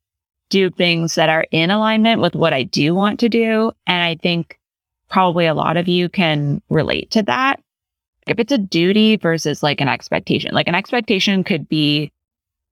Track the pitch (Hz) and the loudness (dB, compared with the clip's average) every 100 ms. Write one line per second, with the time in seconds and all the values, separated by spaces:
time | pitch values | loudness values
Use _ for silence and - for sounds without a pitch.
0 | _ _ _ _ _ 190 185 - 175 165 | _ _ _ _ _ 0 0 0 0 0
1 | 165 - 156 160 - 156 165 208 220 220 | -2 0 2 2 0 0 0 0 2 2
2 | 220 226 175 156 160 143 120 - 143 175 | 2 2 0 0 0 0 -2 0 0 2
3 | 202 - 233 226 226 220 226 - - 180 | 0 0 0 2 0 0 -2 -4 -4 -2
4 | 170 165 180 170 160 - _ _ _ _ | -2 -2 -2 -2 -4 -12 _ _ _ _
5 | _ 185 185 170 165 147 - 165 175 175 | _ 0 2 2 0 0 0 0 0 0
6 | 175 - 170 151 143 143 - 156 135 65 | 0 0 0 0 -2 -4 -2 -2 0 -2
7 | - 220 208 247 262 277 _ _ _ _ | -2 -2 0 0 -2 -4 _ _ _ _
8 | _ _ - 220 226 277 190 165 175 208 | _ _ -6 -4 0 -2 0 0 2 4
9 | 220 214 170 165 151 143 151 143 139 120 | 4 2 0 -2 -2 -2 -2 0 -2 -2
10 | - - - - - 113 151 175 208 247 | -4 -4 -2 -2 -2 -2 -2 -4 -2 -4
11 | 226 196 196 196 175 165 - 156 147 147 | 0 0 0 0 0 -4 -2 0 0 0
12 | 151 - _ _ _ _ _ | -4 -12 _ _ _ _ _